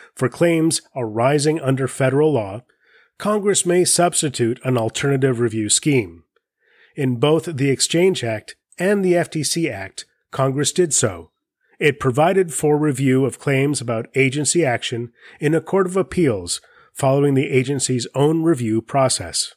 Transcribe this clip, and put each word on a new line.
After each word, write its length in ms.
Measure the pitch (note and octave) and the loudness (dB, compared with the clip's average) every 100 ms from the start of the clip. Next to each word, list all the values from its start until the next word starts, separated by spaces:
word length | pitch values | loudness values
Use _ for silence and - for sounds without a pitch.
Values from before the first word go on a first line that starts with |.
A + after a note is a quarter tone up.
| - | -20
for 140 | - B2+ | -4 -4
claims 520 | - E3+ E3 D#3+ - - | 0 2 2 0 -2 -6
arising 680 | C3+ A2+ G#2+ B2+ D3 D3+ D3+ | -8 -4 0 2 2 2 0
under 280 | C3 C3+ C3 | 0 0 -2
federal 440 | - C3 C#3 D#3 | 0 0 2 2
law, 300 | C3 G2+ G#2+ - _ _ _ _ - | 2 -2 -10 -16 _ _ _ _ -8
Congress 480 | G3+ G#3+ G3+ F#3 F3 | -2 0 0 0 2
may 180 | F3+ | 2
substitute 760 | F3 - F3 - D3+ - A#2 C3 | 2 2 2 0 -4 -2 -2 -2
an 160 | C3 B2 | -2 0
alternative 640 | A2 - C#3+ C#3 C3+ A#2 | -2 -2 -2 2 0 0
review 280 | A#2 A2 G#2 | -2 -2 -2
scheme. 540 | - D#3 C3+ F#2 E2+ _ _ _ _ _ _ _ | 0 2 0 -2 -12 _ _ _ _ _ _ _
In 220 | - C3 A#2 | -4 -4 0
both 400 | D3 D#3+ F3 C#3 | 2 2 0 -2
the 140 | C#3 | -2
Exchange 520 | B2+ - E3 F#3 D#3+ | 0 0 2 2 0
Act 320 | A#2 G#2+ - - _ - | -4 -6 -10 -20 _ -4
and 260 | F#3 G#3 | -2 0
the 120 | F#3 F3 | 2 2
F 120 | D3+ | 0
T 140 | D#3+ | -4
C 260 | C3+ E3 D#3 | -4 -2 -4
Act, 380 | G2+ F#2+ - - _ _ | -6 -12 -16 -20 _ _
Congress 420 | - C3+ C3+ C#3 | -2 0 0 -2
did 220 | - F3 | 0 0
so. 360 | - A2+ E2+ - _ _ _ _ _ | 0 -2 -4 -16 _ _ _ _ _
It 220 | D3+ C#3 | 0 2
provided 540 | C3+ A#2+ E3+ F#3+ F3 | 0 2 4 2 0
for 220 | - D3+ D3 | 0 0 2
review 460 | D3+ C3 C3+ C3 | 0 0 2 2
of 140 | C3 - | 0 -2
claims 420 | D3 C3+ C#3+ C#3 | -2 0 0 -2
about 280 | A#2+ A2+ A#2+ C3+ | -4 -6 -2 0
agency 480 | C3+ C#3+ C3+ E3+ | 0 0 -2 0
action 480 | C#3+ A#2 - A#2 A#2+ _ - - | 0 -2 -4 -8 -8 _ -20 -4
in 160 | D3+ | 0
a 60 | D#3+ | 0
court 260 | D#3+ F#3+ F#3 | 0 0 2
of 100 | F#3 | 0
appeals 640 | - F3+ D3 G2+ F2 - - _ _ | -2 0 0 0 -6 -10 -10 _ _
following 420 | - C3+ C#3 C#3+ | -2 0 2 2
the 160 | C3+ D3+ | 2 2
agency's 580 | C3 B2+ C#3 - B2 A2 | 0 0 -2 -2 -4 -4
own 280 | C3 D3 E3 | 0 2 2
review 380 | D#3+ C#3 A2+ A2 | 0 0 0 -2
process. 760 | - C#3 C3 - E2+ - - | 0 0 0 -2 -4 -8 -8